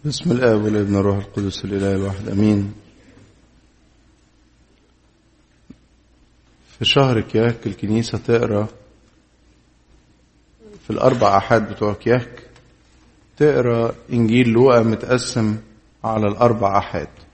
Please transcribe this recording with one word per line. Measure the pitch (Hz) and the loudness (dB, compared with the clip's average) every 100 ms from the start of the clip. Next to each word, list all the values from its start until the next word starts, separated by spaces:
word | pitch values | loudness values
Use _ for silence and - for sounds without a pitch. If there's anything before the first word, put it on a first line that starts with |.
بسم | 147 - 170 | -8 -6 -2
الآب | 123 127 107 | 0 2 2
والابن | 107 107 101 | 0 -2 0
والروح | 101 98 101 | 0 0 -2
القدس | 98 - 98 - | -6 -8 -6 -8
الإله | 98 98 98 95 | -8 -4 -2 -2
الواحد، | 98 95 107 | -4 -8 -6
آمين. | 101 107 104 101 - _ _ _ _ _ _ _ _ _ _ _ _ _ _ _ _ _ _ _ _ _ _ _ _ _ _ _ _ _ - _ _ _ _ _ _ _ _ _ _ | 0 2 2 -2 -10 _ _ _ _ _ _ _ _ _ _ _ _ _ _ _ _ _ _ _ _ _ _ _ _ _ _ _ _ _ -20 _ _ _ _ _ _ _ _ _ _
في | |
شهر | 107 143 135 113 | 0 2 4 2
كياك | - 110 117 117 110 | 0 0 0 -2 -8
الكنيسة | 98 101 110 117 110 | -8 -4 -2 -2 -6
تقرأ | - 117 117 104 107 - _ _ _ _ _ _ _ _ _ _ _ _ _ _ _ _ _ _ 214 208 | 0 0 0 -2 -4 -10 _ _ _ _ _ _ _ _ _ _ _ _ _ _ _ _ _ _ -20 -20
في | - | -8
الأربع | 107 127 123 104 98 | 0 0 4 4 2
أحاد | - 117 107 | 2 0 0
بتوع | 104 104 | -4 -4
كياك، | 98 117 127 - - - - _ _ _ _ _ _ _ _ | -4 0 0 -2 -20 -20 -20 _ _ _ _ _ _ _ _
تقرأ | 151 135 120 117 117 - - | 2 2 0 0 -2 -6 -6
إنجيل | 123 113 120 117 | -2 2 2 2
لوقا | 113 131 120 | 4 6 6
متقسم | 113 110 - 123 - 120 107 110 - _ _ _ | 2 -2 -2 -4 -2 -4 -2 -4 -10 _ _ _
على | 110 110 104 | -6 -2 -2
الأربع | 104 120 107 98 98 | 2 0 2 0 -2
أحاد | - 87 73 - - | -2 -10 -10 -16 -20